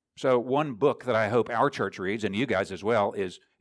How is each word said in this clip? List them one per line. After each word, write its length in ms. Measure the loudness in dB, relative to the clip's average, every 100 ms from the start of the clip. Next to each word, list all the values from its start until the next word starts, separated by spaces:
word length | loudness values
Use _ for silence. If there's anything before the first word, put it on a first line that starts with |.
| _ -4
So 200 | 2 2
one 360 | 2 0 0
book 320 | 0 0 0 0
that 100 | 0
I 140 | 2
hope 200 | 2 0
our 200 | 0 0
church 280 | 0 -4 -4
reads, 280 | -4 -2 -4
and 100 | -2
you 100 | 0
guys 260 | 0 -2
as 120 | -4
well, 300 | 0 2 0
is, 260 | -2 -6 -8 _ _